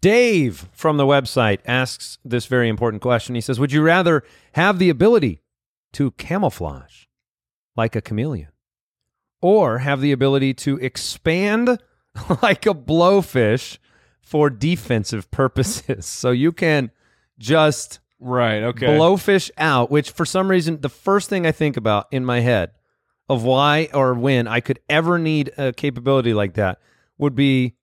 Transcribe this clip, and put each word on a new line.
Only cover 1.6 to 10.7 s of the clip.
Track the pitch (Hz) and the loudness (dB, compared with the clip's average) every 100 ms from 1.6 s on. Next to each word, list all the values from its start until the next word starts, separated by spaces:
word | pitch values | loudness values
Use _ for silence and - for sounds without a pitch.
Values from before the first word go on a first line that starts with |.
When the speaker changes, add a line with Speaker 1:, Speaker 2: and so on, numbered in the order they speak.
Speaker 1:
asks | - 123 127 - - - | -2 -2 -2 -8 -16 -18
this | - 120 | -6 -6
very | - 127 117 | -2 0 0
important | 107 117 107 | 0 -2 -2
question. | 123 120 - | -2 -2 -2
He | 123 | -8
says, | 110 123 | -6 -2
"Would | 139 | 0
you | 143 | 2
rather | 156 175 175 156 - _ _ | 2 2 2 0 -2 _ _
have | - 180 190 | -2 0 2
the | 185 | 2
ability | 139 202 233 143 80 _ _ _ _ _ | 4 4 4 2 -4 _ _ _ _ _
to | - 139 | -4 -4
camouflage | - - 180 180 - 80 69 65 _ _ _ _ _ _ _ _ | -4 -6 -2 -2 -4 -10 -10 -18 _ _ _ _ _ _ _ _
like | - 113 113 | -4 -4 -4
a | |
chameleon | - 107 139 123 73 _ _ _ _ _ _ _ _ _ | -6 -6 -6 -8 -12 _ _ _ _ _ _ _ _ _
or | 170 214 156 113 | 2 4 2 0
have | 135 139 | -2 0
the | 139 | 0
ability | 139 135 139 135 | 2 2 2 0
to | 127 - | -2 -4